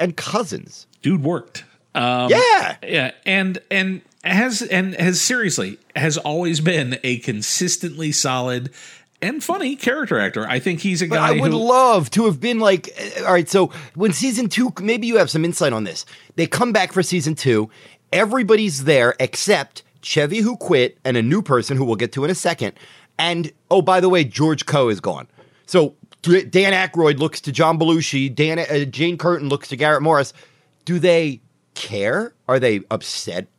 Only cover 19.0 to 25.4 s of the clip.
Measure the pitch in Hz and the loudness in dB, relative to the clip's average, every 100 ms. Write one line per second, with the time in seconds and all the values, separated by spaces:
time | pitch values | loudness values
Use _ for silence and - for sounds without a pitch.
19 | 120 - 131 - - 156 139 - _ _ | 4 2 -2 -2 0 0 0 -12 _ _
20 | - 151 147 220 208 - - 151 123 - | -4 0 0 0 0 -2 0 2 2 0
21 | 131 123 113 190 - 127 107 135 120 107 | -2 0 2 0 2 0 0 -2 0 -2
22 | 113 135 147 147 170 165 107 - - - | -2 -2 -4 -2 -2 -2 -4 -8 -20 -20
23 | _ - 165 170 160 - - 185 180 185 | _ -4 -2 -2 -4 -8 0 2 4 4
24 | 180 180 135 113 156 156 - 143 123 98 | 4 4 2 0 0 0 0 2 2 0
25 | - 76 - _ | -4 -6 -10 _